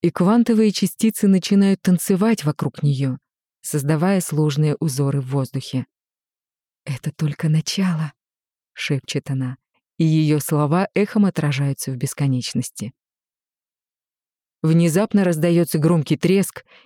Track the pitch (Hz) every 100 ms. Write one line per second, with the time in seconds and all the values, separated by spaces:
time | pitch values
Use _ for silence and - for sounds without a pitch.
0 | 170 - 180 233 233 220 220 190 196 -
1 | 220 - 208 190 - 202 196 196 - 180
2 | - 190 214 226 147 147 147 - 147 135
3 | 139 127 _ _ _ _ - 151 139 156
4 | 180 196 - 151 151 139 151 147 165 131
5 | 139 139 127 139 131 135 - 131 - _
6 | _ _ _ _ _ _ _ _ - 131
7 | - - 151 143 160 156 - - 185 160
8 | 156 - _ _ _ _ _ - - 143
9 | - 147 - 135 127 135 _ _ _ -
10 | 160 156 151 151 - 147 147 170 196 -
11 | 208 214 196 - 147 135 139 135 - 127
12 | 139 - 139 127 120 - 123 - 104 -
13 | _ _ _ _ _ _ _ _ _ _
14 | _ _ _ _ _ _ 160 165 170 160
15 | 220 202 185 160 175 170 170 156 156 170
16 | 143 151 165 190 180 - - -